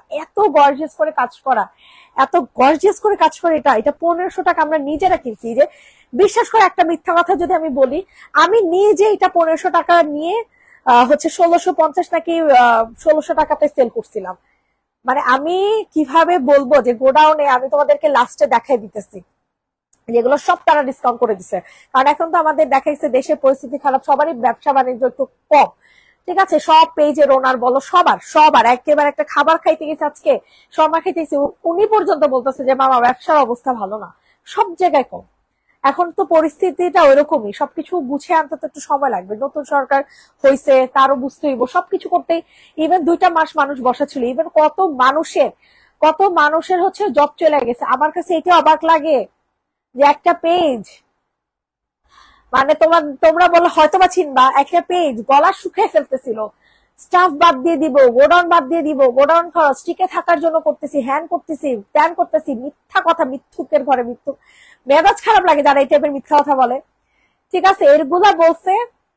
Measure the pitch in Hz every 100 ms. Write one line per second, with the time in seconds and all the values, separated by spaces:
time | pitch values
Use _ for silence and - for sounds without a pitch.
0 | - 294 - - 415 285 285 277 311 -
1 | 311 302 247 - 269 233 180 _ _ -
2 | _ - 269 349 247 - 262 311 403 392
3 | 427 392 - - 339 311 285 220 294 294
4 | 339 339 359 - 370 339 302 311 277 302
5 | 370 349 254 214 226 233 587 - _ _
6 | _ 240 392 453 466 440 381 - 330 330
7 | - 339 339 359 339 359 320 262 262 302
8 | - - - 294 339 453 359 359 415 359
9 | 427 403 370 359 320 320 370 349 302 349
10 | 302 294 330 440 453 _ _ _ - 240
11 | 247 294 320 - 339 339 370 - 311 320
12 | 339 330 330 330 311 254 240 226 226 233
13 | 320 311 294 311 302 294 294 302 240 233
14 | - 214 185 185 _ _ _ _ _ _
15 | 240 269 240 269 302 370 403 440 392 311
16 | 262 320 330 349 254 285 262 285 240 233
17 | 262 285 311 311 285 247 262 294 294 285
18 | 302 262 247 - 285 233 - 240 208 214
19 | - 196 - _ _ _ _ _ _ _
20 | - 233 233 285 - 349 - 302 269 262
21 | 254 240 226 202 - 185 - - _ 262
22 | 277 294 330 349 311 294 294 269 302 294
23 | 294 240 - 302 - - 240 277 277 262
24 | - 277 302 254 240 233 294 269 254 247
25 | 247 - 254 _ - 294 226 _ _ _
26 | _ _ - 359 381 311 - 320 320 -
27 | 302 285 285 262 262 254 240 262 - 359
28 | 330 190 - 311 302 - 226 247 - 294
29 | 294 277 - 302 294 330 339 320 302 311
30 | 294 - 320 247 - _ _ - 311 330
31 | 370 330 311 285 285 - 339 339 427 427
32 | 349 311 294 254 254 262 254 269 269 254
33 | 240 254 - 302 240 240 269 240 190 214
34 | 180 _ _ _ - - 403 339 359 285
35 | - 185 - _ _ _ _ _ 269 277
36 | 349 330 359 320 320 - 370 - 359 359
37 | 302 269 294 302 208 - 285 - - 359
38 | 254 277 - 330 294 320 - 294 - 285
39 | 277 196 190 214 269 302 269 285 262 277
40 | 285 - _ _ 269 277 - 262 254 277
41 | 269 269 262 - 302 247 247 359 359 381
42 | - 349 - 330 - _ _ - 311 359
43 | 294 339 359 330 311 311 277 277 247 240
44 | 285 277 240 262 320 320 302 311 370 254
45 | 254 294 311 349 233 - _ _ _ _
46 | 302 320 392 330 294 320 - 359 370 -
47 | 403 262 294 - 320 294 233 247 - 254
48 | 311 392 330 330 349 339 302 311 320 320
49 | 311 269 190 _ _ _ _ _ _ 247
50 | 285 294 349 339 330 349 320 240 180 -
51 | _ _ _ _ _ _ _ _ _ _
52 | _ _ _ _ _ 254 277 302 320 330
53 | 294 269 330 320 359 339 349 339 302 381
54 | 359 359 302 254 262 269 285 339 339 359
55 | 311 226 226 277 339 392 359 - 427 320
56 | 269 262 262 220 214 _ _ _ _ -
57 | - 359 370 285 339 262 330 320 311 269
58 | 254 233 285 349 339 339 262 330 294 277
59 | 269 247 285 339 339 330 302 262 - -
60 | 370 359 330 330 330 320 302 - 285 294
61 | 247 277 330 349 - 302 294 233 - 302
62 | 330 349 339 311 311 233 269 - _ 392
63 | 349 330 285 262 - - 285 302 285 254
64 | 240 240 - - _ _ _ _ 254 294
65 | 359 440 - 427 359 294 285 277 269 294
66 | 294 277 - 294 285 269 247 262 - _
67 | _ _ _ _ _ 359 370 392 302 302
68 | 277 349 403 339 330 330 370 403 480 _
69 | _